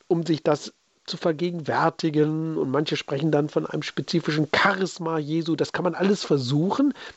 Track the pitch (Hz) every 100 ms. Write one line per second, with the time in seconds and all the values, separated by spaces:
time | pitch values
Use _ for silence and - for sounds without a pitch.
0 | - 170 165 156 - 147 - - _ _
1 | - 170 175 147 175 175 135 127 160 -
2 | 165 151 151 156 160 160 147 135 156 151
3 | - 139 156 147 147 165 156 151 - -
4 | 143 170 160 151 151 - 196 190 185 -
5 | 160 160 147 160 160 151 143 - 180 165
6 | 190 202 - 147 120 147 180 - 285 -
7 | -